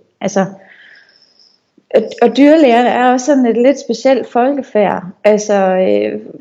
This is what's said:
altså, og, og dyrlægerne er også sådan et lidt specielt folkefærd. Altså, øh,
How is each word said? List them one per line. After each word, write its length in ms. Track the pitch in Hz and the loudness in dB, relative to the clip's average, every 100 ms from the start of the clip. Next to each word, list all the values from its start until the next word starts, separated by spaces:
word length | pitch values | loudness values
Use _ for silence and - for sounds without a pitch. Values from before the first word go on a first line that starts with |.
| _ _ | _ _
altså, 240 | 196 196 185 - - _ - - _ _ _ _ _ _ _ _ _ | -6 -4 -4 -6 -20 _ -20 -20 _ _ _ _ _ _ _ _ _
og, 80 | - - - | -2 -2 -2
og 140 | 233 - | 0 4
dyrlægerne 520 | 285 320 269 233 247 | 4 6 4 2 2
er 240 | 226 247 | 0 0
også 140 | 254 254 | 0 0
sådan 200 | 277 240 | 0 0
et 100 | 220 | 2
lidt 240 | 247 277 | 0 0
specielt 460 | - 226 262 262 - | -4 -4 0 0 -2
folkefærd. 720 | 240 254 285 - 214 185 - 175 - | -2 -2 -4 -4 -2 -2 -2 -8 -4
Altså, 300 | 208 208 208 | 0 0 0
øh, 680 | 202 190 185 185 208 208 214 220 294 | -2 0 0 0 0 -2 -6 -14 -20